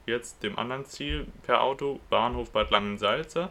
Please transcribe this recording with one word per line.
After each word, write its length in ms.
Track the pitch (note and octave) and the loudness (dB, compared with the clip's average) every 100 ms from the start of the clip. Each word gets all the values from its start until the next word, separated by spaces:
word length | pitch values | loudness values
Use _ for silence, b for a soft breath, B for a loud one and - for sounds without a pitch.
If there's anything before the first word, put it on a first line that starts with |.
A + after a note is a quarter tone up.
| - | -4
jetzt 340 | A#2+ - - | -4 -4 -8
dem 160 | G#2 F#2+ | -6 -4
anderen 280 | A#2 C3+ C#3 | -4 -6 -8
Ziel 420 | - C#3+ D3+ - - - | -8 -6 -6 -8 -8 2
per 160 | A#2+ | 4
Auto, 380 | A#2+ C3+ C#3+ C3+ - | 4 0 -4 -4 0
Bahnhof 420 | G2+ A#2+ B2 A#2 | 2 2 -2 -2
Bad 200 | G#2+ G#2+ | 0 4
Langensalza, 760 | G#2 G#2 G#2 G#2 B2+ D#3+ D#3+ F#3+ | 2 2 0 0 0 -2 -4 -4